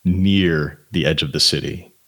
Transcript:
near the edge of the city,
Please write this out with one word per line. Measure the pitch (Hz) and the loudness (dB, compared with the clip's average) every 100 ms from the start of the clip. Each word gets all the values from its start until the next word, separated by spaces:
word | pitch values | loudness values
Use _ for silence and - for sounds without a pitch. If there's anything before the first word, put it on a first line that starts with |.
near | 92 90 95 98 87 80 73 - _ | -2 2 2 4 2 2 -2 -8 _
the | 92 69 | -2 0
edge | 80 | 0
of | 73 | -2
the | - | -2
city, | - - - 87 - _ | 0 -2 -4 -10 -14 _